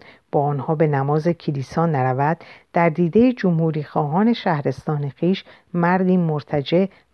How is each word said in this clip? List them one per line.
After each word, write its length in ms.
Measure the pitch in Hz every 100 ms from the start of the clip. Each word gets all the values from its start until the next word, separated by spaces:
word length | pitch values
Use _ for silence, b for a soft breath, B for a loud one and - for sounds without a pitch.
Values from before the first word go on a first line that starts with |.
| B B _
با 120 | 156
آنها 320 | 143 143 123 156
به 120 | 156
نماز 400 | 139 139 156 160
کلیسا 580 | 170 - 139 131 - 170
نرود، 520 | 143 131 127 143 170 B B B
در 160 | 175 170
دیدهٔ 420 | 151 170 208 254
جمهوری 520 | 247 190 165 165 156
خواهان 500 | 143 160 147 170 220
شهرستان 800 | 233 202 151 135 135 - 147 143 -
خویش 240 | 170 190 - B B
مردی 440 | 175 170 185 185 185
مرتجع 680 | 165 151 - 147 135 170 190 b b